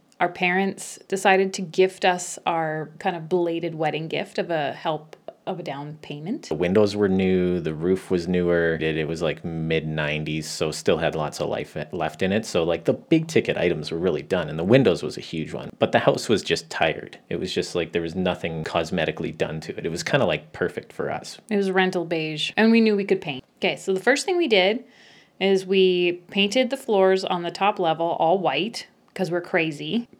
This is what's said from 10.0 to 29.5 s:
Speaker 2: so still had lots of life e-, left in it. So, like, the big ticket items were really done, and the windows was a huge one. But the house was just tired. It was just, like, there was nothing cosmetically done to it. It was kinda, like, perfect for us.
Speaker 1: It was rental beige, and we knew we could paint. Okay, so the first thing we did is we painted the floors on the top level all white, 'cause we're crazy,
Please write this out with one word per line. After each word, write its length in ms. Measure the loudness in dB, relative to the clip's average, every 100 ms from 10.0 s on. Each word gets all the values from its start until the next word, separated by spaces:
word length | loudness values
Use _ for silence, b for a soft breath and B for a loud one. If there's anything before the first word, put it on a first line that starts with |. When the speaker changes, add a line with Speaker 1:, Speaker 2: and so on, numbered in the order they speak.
| -2 -4 -4 -6 -6
Speaker 2:
so 220 | -4 -4
still 280 | -2 0 2
had 180 | 2 -2
lots 240 | -4 -4
of 80 | -4
life 280 | -4 -6 -10
e-, 60 | -8
left 320 | -4 -4 -2
in 80 | 0
it. 140 | 0 0
So, 160 | 0
like, 220 | 0 0
the 100 | 0
big 320 | -2 2 0 2
ticket 320 | 0 2 0
items 320 | 0 0 -4
were 80 | -2
really 240 | 0 -2
done, 260 | -2 -2 -2
and 100 | -2
the 60 |
windows 380 | 4 6 6 2
was 160 | -2 -8
a 20 |
huge 320 | -8 -8 -6
one. 180 | -8 -8 0
But 100 | 2
the 80 | 4
house 320 | 4 2 2
was 120 | 0
just 280 | 2 -2 -2
tired. 480 | 0 0 0 -8 -16 -8
It 120 | -6
was 120 | -4
just, 220 | -4 -4
like, 180 | -4 -2
there 80 | -2
was 140 | -2
nothing 480 | -2 -2 -2 -4 -6
cosmetically 760 | -2 -2 0 0 -2 -2 -6 -4
done 240 | -4 -6
to 140 | -8 -6
it. 80 |
It 60 | -6
was 140 | -6
kinda, 200 | -2 0
like, 280 | 2 0 -4
perfect 420 | -6 -4 -4 -12
for 160 | -8 -6
us. 280 | -6 -10 -16 -4
Speaker 1:
It 60 | -2
was 140 | 2
rental 360 | 2 2 0 -2
beige, 460 | -4 -4 -4 -4 2
and 140 | 6
we 100 | 6
knew 140 | 6 2
we 80 |
could 160 | 2 0
paint. 240 | 0 -10 -12 -4
Okay, 180 | -2 -2
so 160 | -2
the 80 | 0
first 240 | 2 2
thing 140 | 2 0
we 100 | 4
did 360 | 4 4 2 -6 B B B B -2
is 260 | 2 2 2
we 560 | 4 4 4 0 -2 -4
painted 400 | 0 2 2 0
the 60 | -2
floors 460 | 0 4 6 4
on 180 | 0 -4
the 80 | -4
top 280 | 0 0 2
level 260 | 0 0 0
all 320 | 2 2 2
white, 480 | 2 0 -4 -6 -16 _ _
'cause 160 | -6 -2
we're 100 | -2
crazy, 680 | -2